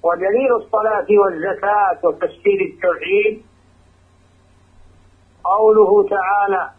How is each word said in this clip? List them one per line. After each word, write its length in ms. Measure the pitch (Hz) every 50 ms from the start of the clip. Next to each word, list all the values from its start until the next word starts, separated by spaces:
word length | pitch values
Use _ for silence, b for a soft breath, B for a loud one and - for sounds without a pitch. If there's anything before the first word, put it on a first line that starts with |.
| -
ودليل 520 | 170 170 175 185 196 208 247 269 262 247
الصلاة 520 | 220 214 - - 214 214 220 220 208 - -
والزكاة 880 | 208 208 196 190 175 160 165 190 185 - - 202 208 208 202 190 175 - -
وتفسير 560 | 170 - - - - - - _ 202 202 196
التوحيد 840 | 185 - - - - - - - - 349 - 415 415 440 427 - - _ _ _ _ _ _ _ _ _ _ _ _ _ _ _ _ _ _ _ _ _ _ _ _ _ _ - - - _ _ _ _ _ _ _ _ _ _ _
قوله 680 | 175 190 214 220 220 214 220 208 185 208 208 196 196
تعالى 640 | 208 196 185 185 202 208 202 202 196 185 170 - -